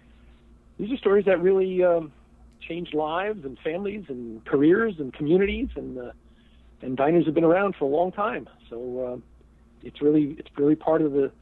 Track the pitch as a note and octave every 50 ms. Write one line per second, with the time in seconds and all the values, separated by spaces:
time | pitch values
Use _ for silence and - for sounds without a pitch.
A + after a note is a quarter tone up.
0 | _ _ - - - - - _ _ _ - - _ _ _ - F3+ G3+ C4+ -
1 | - G#3 G3 G#3 G3 G3 F#3+ E3 E3+ F#3 G3 F#3+ F#3+ F#3+ F#3 F#3 F3+ F3+ E3+ E3+
2 | G#2+ - - _ _ _ _ _ - - _ - - - E3+ E3+ F3 - - D3+
3 | D#3 D3+ D#3+ F3 F#3+ G#3 A3 G#3 D3 C3+ B2+ - - E3 D#3 F3+ G3+ G3+ G3+ G#3+
4 | F#3 - C#3 B2 A#2+ A#2 A2 A2 - - - C#3 C#3 D#3 F3+ G#3+ A3+ A3+ G3 D#3
5 | D3 B2+ - - D3+ C#3+ E3 F#3+ G3 G3 G#3 A3 B3 - - D3 C3 C3 B2+ B2+
6 | B2 A#2+ A#2 _ _ _ _ _ _ _ _ _ _ _ _ - - B2+ C3 B2+
7 | C3+ D3 E3 F3 D#3 D#3 D3 D#3 E3 D#3+ E3+ F#3 G3+ G3+ F#3 - D3+ C3+ C#3 D#3
8 | F3 F#3 F3 - G#3 A3 B3 - - - - _ _ - A#2 A#2 B2 B2+ B2 B2+
9 | B2+ B2 B2 B2 A#2 - _ - _ _ _ _ _ _ _ _ - B2 - -
10 | D3 D3 D3+ D#3 D3+ C#3 - - - - - - C#3+ D3 D3+ D3+ - - D#3+ D#3+
11 | D#3 D3+ C#3 C#3+ C#3 C3 - _